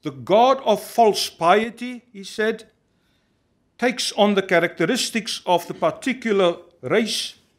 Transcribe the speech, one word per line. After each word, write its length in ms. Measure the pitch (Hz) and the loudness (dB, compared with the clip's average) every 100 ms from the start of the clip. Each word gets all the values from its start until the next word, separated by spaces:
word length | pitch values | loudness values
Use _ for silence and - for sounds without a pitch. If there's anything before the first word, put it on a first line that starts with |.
The 80 | 151 | -10
God 500 | 131 120 202 247 262 - | -10 2 4 6 4 2
of 180 | 208 | 0
false 460 | - - 220 - - | 0 2 4 2 -4
piety, 720 | _ 165 202 226 - 247 247 _ | _ 4 4 2 -8 -12 -12 _
he 120 | 196 | -20
said, 420 | 190 - 214 220 - _ _ _ _ _ _ _ _ _ _ _ | -16 -4 -4 -4 -12 _ _ _ _ _ _ _ _ _ _ _
takes 340 | 240 254 - | -4 -2 -6
on 220 | - 208 196 | 2 2 2
the 60 | |
characteristics 1000 | 190 175 170 - 247 247 - 226 - - - | 2 0 0 -2 -2 0 -2 -6 -6 -10 -2
of 220 | 175 175 | -2 -2
the 60 | |
particular 840 | - 170 156 - 254 233 196 180 170 - _ | -4 -4 -2 -6 -6 -2 2 2 0 -14 _
race, 540 | 127 190 214 - - - _ | -2 -2 0 -6 -8 -14 _